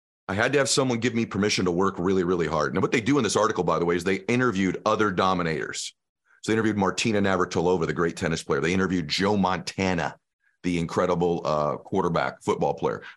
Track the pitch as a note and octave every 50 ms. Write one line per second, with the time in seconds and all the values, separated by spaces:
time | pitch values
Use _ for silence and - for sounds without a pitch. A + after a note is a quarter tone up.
0 | _ _ _ _ _ - F#2+ G#2 A#2 C3 C3+ C#3+ C3 - - C#3+ C3+ C3 A#2+ A2+
1 | A#2+ B2 A2 A#2 A2 - - F#2+ G2+ G2+ - A#2 F#2 F2+ E2+ F2 G2 F#2+ F#2 -
2 | E2+ G2 F#2+ F#2+ F2 F2 F#2 E2+ D#2+ D2+ D#2+ D#2 D2+ C2+ C#2+ F#2 C3 D3+ D3+ -
3 | F#2+ C3 C#3+ C#3+ A2 F#2+ - G#2 G#2+ A2 - - F2 E2+ D#2+ D#2+ E2+ E2+ F2 F2
4 | E2+ F#2+ F#2+ F#2+ - - A#2+ B2 B2+ A#2+ F#2 G2 F#2+ F2+ - - - G#2+ G#2+ G2+
5 | G#2+ G#2 F#2 F#2 G2 F#2 F#2+ F2+ E2+ E2 D#2 C2 - - - - - - - _
6 | _ _ _ _ _ _ _ _ - G#2 A2 A2 G#2+ A2 G#2 G#2 G2 F#2 F#2 -
7 | - A#2 G#2 G2+ G2+ G2 F#2+ F2+ F#2 F2 - F2+ E2 F2+ F#2 E2 D#2+ D#2 D#2 D#2+
8 | E2+ E2+ E2 - F2+ D#2+ E2 D#2 - - D#2 C#2+ D2+ E2+ F#2 F#2 F#2+ F2 F#2+ F2+
9 | D#2+ C#2+ - E2+ G2 G2+ G#2+ G2+ F#2 F#2 F#2 E2+ - - - - G2 F#2 F#2 E2
10 | D2+ - - - _ _ _ _ _ _ _ _ - F2+ F2 E2 E2 D#2+ - G#2+
11 | F2+ F2+ F2 E2 F2 E2+ E2+ D2+ - D2 D#2 D2+ D2 D2 B1+ - - - G#2 F#2+
12 | E2+ F2 E2 D2+ C2 C2 - - - G#2 - D2+ D#2+ C#2+ C#2 - - C2 G#1 G1+
13 | - - -